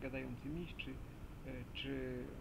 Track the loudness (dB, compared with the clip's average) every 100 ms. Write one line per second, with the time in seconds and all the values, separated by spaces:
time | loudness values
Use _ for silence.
0 | 0 2 0 0 0 0 0 -2 -2 -2
1 | -4 -4 -4 -4 -2 -2 -2 0 2 4
2 | 4 2 0 -2